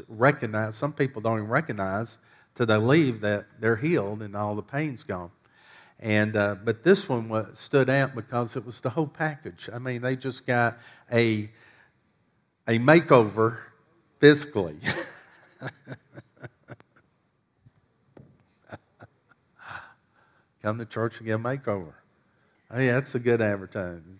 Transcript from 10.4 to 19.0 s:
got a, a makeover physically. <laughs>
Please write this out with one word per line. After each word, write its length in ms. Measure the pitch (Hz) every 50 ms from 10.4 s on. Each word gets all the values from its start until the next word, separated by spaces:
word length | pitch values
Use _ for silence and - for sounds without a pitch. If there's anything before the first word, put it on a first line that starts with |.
| -
got 320 | - 123 120 117 117 113 - - - - - _ _
a, 400 | 123 117 117 113 110 107 104 107 - _ - - _ _ _ _ _ _ _ _ _ _ _ _ _ _ _ _ _ _ _
a 120 | - 113 113
makeover 800 | 120 143 160 170 160 - 143 123 110 104 98 110 110 113 117 - - - _ _ _ _ _ _ _ _ _ _
physically. 560 | 147 147 151 147 - - - 107 90 80 76 -
<laughs> 80 | - - - - - - - - - - - - - _ _ _ - 135 - _ _ - 135 - _ _ - - - _ _ _ - 120 - _ _ - 123 - - _ _ _ _ _ _ _ _ _ _ _ _ _ _ _ _ - _ _ _ _ _ _ _ _ _ - - - _ _ _ _ _ _ _ - - - _ _ _ _